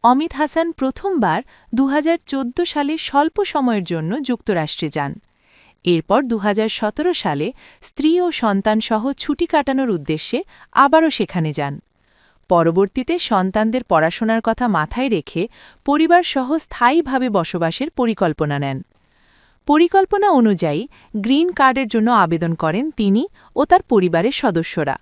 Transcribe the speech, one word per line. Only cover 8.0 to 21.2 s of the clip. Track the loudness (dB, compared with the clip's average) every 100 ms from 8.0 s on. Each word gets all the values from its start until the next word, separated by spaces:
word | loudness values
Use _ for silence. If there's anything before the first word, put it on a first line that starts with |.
| 2 2
ও | 0
সন্তানসহ | 0 0 0 2 0 0 -2 -2
ছুটি | -4 -4 -2 0
কাটানোর | 0 0 -2 0
উদ্দেশ্যে | -2 -2 -4 -2 -6 -6 -18 -4
আবারও | 2 4 4 2
সেখানে | 0 -4 -2 -2
যান। | -2 -6 -6 _ _ _ _ _ _ _
পরবর্তীতে | 2 4 2 0 -2 -4 -4
সন্তানদের | 0 0 0 0 0 -2
পড়াশোনার | 0 2 2 0 -2 0
কথা | -2 -2 0
মাথায় | 0 -2 -4 -2
রেখে | -2 -4 -6 -6 -8 -20 _ -2
পরিবারসহ | 2 4 4 4 -4 -2 -4
স্থায়ীভাবে | -4 0 2 2 0 -2 0
বসবাসের | 0 -2 -2 -2 -2 -6
পরিকল্পনা | -2 -2 0 -2 0 -2 -2
নেন। | -4 -6 -12 _ _ _ _ _ _ _ 2
পরিকল্পনা | 4 6 4 2 2 4
অনুযায়ী | 4 4 2 0 -2 -6 _ _
গ্রিন | -6